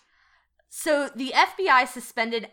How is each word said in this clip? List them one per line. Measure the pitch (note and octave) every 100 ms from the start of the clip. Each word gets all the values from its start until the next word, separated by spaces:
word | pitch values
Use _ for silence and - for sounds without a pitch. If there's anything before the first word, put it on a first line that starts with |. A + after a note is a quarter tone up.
| _ _ _ _ _ _ _
So | - E4+ D4 C#4
the | G#3+ C4
F | - F#4 -
B | F#4
I | C4 C4
suspended | B3 - - A3+ A#3 G3